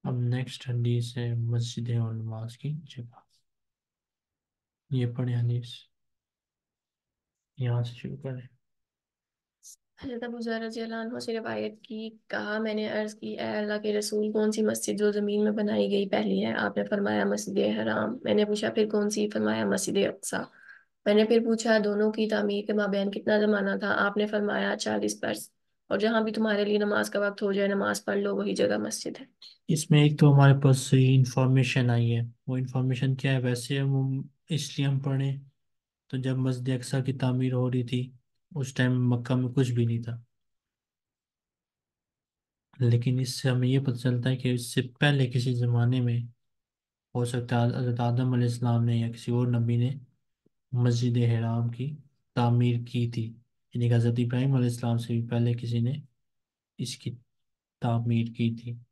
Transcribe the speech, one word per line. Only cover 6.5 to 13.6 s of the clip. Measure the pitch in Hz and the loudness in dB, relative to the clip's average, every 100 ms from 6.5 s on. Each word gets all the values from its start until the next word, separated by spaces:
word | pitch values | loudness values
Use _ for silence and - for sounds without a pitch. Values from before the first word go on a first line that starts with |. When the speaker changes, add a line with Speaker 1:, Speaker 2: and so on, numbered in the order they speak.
| _ _ _ _ _ _ _ _ _ _ - | _ _ _ _ _ _ _ _ _ _ -6
Speaker 1:
यहाँ | 123 120 | -2 -2
से | 120 | -4
शुरू | - 135 135 | -8 -12 -10
करें। | 135 127 120 _ _ _ _ _ _ _ _ _ _ _ - - _ _ | -10 -10 -14 _ _ _ _ _ _ _ _ _ _ _ -20 -20 _ _
Speaker 2:
हज़रत | 277 240 | -12 -10
अबू | 240 240 | -10 -8
ज़र | 226 226 | -6 -6
रज़ी | 226 226 | -6 -8
अल्लाह | 226 226 | -8 -8
अन्हु | 226 240 | -8 -8
से | 240 | -6
रिवायत | 226 233 214 214 214 | -6 -6 -6 -6 -8
की, | - 220 220 220 _ | -14 -12 -12 -14 _
कहा, | 208 208 214 | -6 -4 -4
"मैंने | 220 214 214 | -2 -2 -4
अर्ज़ | 214 214 214 | -4 -6 -8
की, | 214 214 | -12 -8
ए | 220 | -4
अल्लाह | 214 | -4